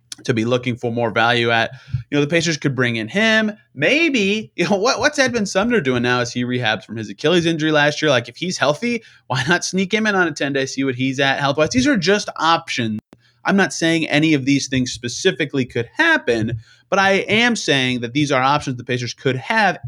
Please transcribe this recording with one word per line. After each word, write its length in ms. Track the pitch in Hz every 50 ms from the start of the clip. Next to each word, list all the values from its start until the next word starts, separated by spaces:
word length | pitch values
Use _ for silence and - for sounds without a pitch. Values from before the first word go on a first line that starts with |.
| _ _ - - -
to 100 | - 123
be 100 | 110 110
looking 300 | 120 127 123 123 127 117
for 160 | 117 - 120
more 220 | 117 120 120 110 98
value 400 | 113 113 117 120 120 117 117 117
at. 180 | 113 113 - 131 - - - 135 131 - -
You 60 | 147
know, 40 | 143
the 60 | 147
Pacers 300 | 143 170 170 156 170 156
could 180 | 147 - 147 131
bring 220 | 123 127 120 117
in 100 | 113 113
him. 460 | 113 - 202 220 220 220 220 220 214 214 - _ _ -
Maybe, 800 | 131 147 180 202 208 233 320 269 233 196 196 208 220 214 - _
you 120 | - 170 160
know, 80 | 202
what, 220 | 185 202 254 262 196
what's 220 | 240 294 294 285
Edmund 280 | 262 254 240 233 202 -
Sumner 320 | - 190 208 240 247 214
doing 220 | 139 131 127 120 120
now 160 | 123 123 123
as 140 | 120 120 -
he 120 | 123 123
rehabs 380 | 123 123 123 123 110 110 98 -
from 140 | - 107
his 120 | 113 107 107
Achilles 380 | 101 - - 151 180 180 160
injury 240 | 170 165 156 151 156
last 320 | 156 147 143 151 147 - 156
year? 80 | 151
Like, 180 | 135 120 120 -
if 80 | -
he's 220 | - 170 185 - -
healthy, 460 | 135 139 147 - 233 240 240 226 - - - _ _ -
why 160 | 127 131 127
not 180 | 156 175 170 -
sneak 300 | - - 190 196 180 214
him 140 | 214 220 214
in 80 | 202
on 100 | 190 180
a 60 | 160 147
ten-day, 340 | - 156 139 139 135 135
see 160 | 135 - 131 135
what 140 | 135 123
he's 240 | 123 131 135 131 135
at 180 | 139 135 131 -
health-wise? 320 | 143 139 - 151 156 160
These 160 | - 254 247
are 100 | 294 285
just 320 | 202 147 185 208 254 - - -
options. 640 | - 156 160 165 - - - - - 117 110 107 107 - _ - - _ _ _ _ -
I'm 120 | - 190
not 160 | 196 185 151 -
saying 360 | - 170 165 165 165 - -
any 260 | - 147 156 160 151
of 100 | 139 127
these 220 | 139 139 135 -
things 240 | - 135 131 123 127
specifically 720 | - - - 120 - - - 190 180 - 160 143 - 139 123
could 240 | 127 - 123 117 - _
happen, 640 | - 320 339 320 285 - - 120 113 107 113 113 - - _ - _ _ -
but 80 | 185 196
I 120 | 190 196 196 185 - -
am 260 | 196 220 240 247 226
saying 460 | - - - 143 135 127 127 127 120
that 120 | 120 117 120
these 200 | 147 151 135 143
are 100 | 127 127
options 340 | 135 147 147 - 143 127
the 60 | 120 113
Pacers 320 | - 123 120 123 113 -
could 220 | - - 135 127
have 420 | 127 - - 226 226 208 185 175 - -